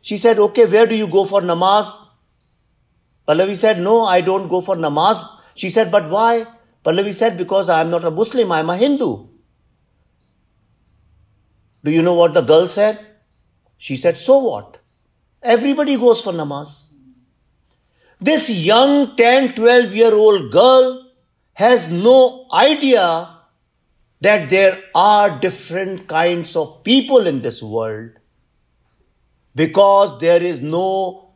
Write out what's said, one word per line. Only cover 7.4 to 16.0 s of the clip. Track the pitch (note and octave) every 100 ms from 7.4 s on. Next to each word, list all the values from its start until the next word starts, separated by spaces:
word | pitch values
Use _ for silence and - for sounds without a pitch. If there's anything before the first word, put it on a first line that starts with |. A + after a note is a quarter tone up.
| F3 G3 F3+
I | D#3+
am | E3
not | E3+ E3
a |
Muslim, | D#3+ A3 C4 G3+
I | D#3+
am | D#3+
a | F3+
Hindu." | C4+ C#4+ G#3 G#2 - _ _ _ _ _ _ _ _ _ _ _ _ _ _ _ _ _ _ _ _ _ _ _ _ _
Do | D3
you | E3
know | E3+
what | F3 E3+
the | D#3+
girl | A#2+ D#3+ F3+
said? | G3+ G#3+ G#3+ - _ _ _ _ _ _ _
She | - C3
said, | F3 E3
"So | - C4+
what? | A#3+ A2 G#2 _ _ _ _ _ _ _
Everybody | A#3 A#3 C#4 C#4 C#4+
goes | C4